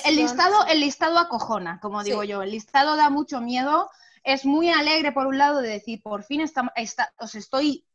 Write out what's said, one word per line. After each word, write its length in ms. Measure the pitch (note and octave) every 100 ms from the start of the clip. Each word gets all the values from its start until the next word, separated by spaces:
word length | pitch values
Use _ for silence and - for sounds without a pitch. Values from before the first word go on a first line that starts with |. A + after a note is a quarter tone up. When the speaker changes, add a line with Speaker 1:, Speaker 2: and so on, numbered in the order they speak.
| D4+
Speaker 1:
el 140 | D4+
Speaker 2:
información. 60 | D#4
Speaker 1:
listado, 400 | - F4+ G#4 -
el 120 | D#4+
listado 380 | C#4+ - D#4+ E4+
acojona, 600 | E4+ A#3 - G#3+ F3 F3+
como 200 | G#3 G#3
digo 180 | G3+ G#3
Speaker 2:
Sí. 80 | G3+
Speaker 1:
yo, 140 | G3+
el 80 | G3
listado 440 | A3 - C#4 D4 D4+
da 140 | D4
mucho 320 | C#4 - C4
miedo, 480 | A#3+ B3+ C4+ D#4+ G4+ _ _ _
es 220 | C4+ C4+ C4+
muy 240 | D4+ E4+
alegre 420 | D#4+ D4+ D#4+ D4
por 160 | C#4 C4+
un 100 | C4+
lado 220 | C#4+ C#4+
de 80 | A#3
decir, 320 | G#3 A#3 A3+
"Por 220 | G#3+ G3+
fin 160 | G3 D4
está, 320 | D#4 C4+ B3 A#3+
está, 360 | A3 - - -
os 160 | A3+ G#3+
estoy 500 | - C4+ D4 C4 _